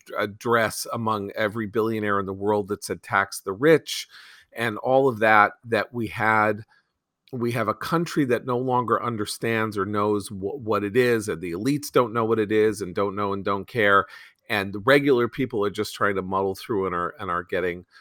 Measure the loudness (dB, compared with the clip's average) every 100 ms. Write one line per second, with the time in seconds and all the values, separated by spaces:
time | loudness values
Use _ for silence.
0 | -10 -4 -4 -4 0 2 2 -2 -8 -4
1 | -2 -2 -4 -2 -2 -2 -4 0 0 0
2 | 0 0 -2 -4 0 0 0 -6 -6 -10
3 | -4 -2 -2 -4 -8 0 4 4 4 -10
4 | -10 -18 -20 -20 _ -6 -4 -2 2 4
5 | 4 4 6 6 6 2 -2 -2 -2 -4
6 | -6 -2 2 2 2 0 -8 _ _ _
7 | _ _ _ -6 -4 -2 -2 -4 -2 -2
8 | 0 0 0 0 0 -2 0 0 2 0
9 | -2 -4 -6 -4 -2 0 -2 -2 -2 0
10 | 0 0 -4 -8 -8 -6 -2 -2 0 2
11 | 2 2 -2 -6 -6 -4 -2 -2 0 0
12 | 0 0 0 0 2 4 2 0 -4 -2
13 | -2 -2 -4 -4 -2 -4 -4 0 4 4
14 | 4 -6 -20 _ -4 -4 -4 -2 4 4
15 | 6 4 2 -2 -4 -2 -2 -2 -6 -2
16 | -2 0 -2 -2 -2 -4 -4 -2 -2 -2
17 | -4 -6 -6 -4 -4 -2 -2 -4 -10 _